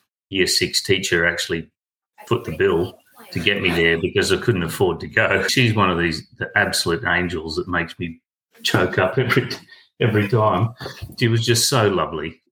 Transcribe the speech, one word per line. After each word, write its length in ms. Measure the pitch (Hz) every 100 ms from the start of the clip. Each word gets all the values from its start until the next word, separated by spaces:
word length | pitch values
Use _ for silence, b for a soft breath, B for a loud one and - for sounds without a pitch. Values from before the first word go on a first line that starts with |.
| b _ _
year 160 | 95 85
six 340 | - 87 -
teacher 440 | - 95 - 85 87
actually 420 | - - 85 - _ _ _ _ _ -
put 180 | -
the 120 | - 80
bill 420 | 98 85 92 - _ - -
to 80 | 90
get 200 | 85 98
me 100 | 92
there 300 | 85 82 82
because 320 | 87 101 87
I 40 | 92
couldn't 240 | - 95
afford 380 | 82 - 95 82
to 60 | 76
go. 380 | 110 98 95 -
She's 260 | 135 120
one 160 | 104 95
of 80 | 85
these, 280 | 85 80 - -
the 120 | 90 104
absolute 480 | 95 - 87 82
angels 520 | 87 87 87 82 80 80
that 120 | 87
makes 300 | 87 82 -
me 200 | 85 82 _ _ _ -
choke 340 | - 101 92 -
up 220 | 92 -
every, 320 | 117 135 - - B B B _
every 280 | 120 107 101
time. 420 | 113 107 90 113 B B B B -
She 100 | 120
was 160 | 113
just 240 | 117 117 -
so 200 | 131 104
lovely. 520 | 90 76 78 80 - _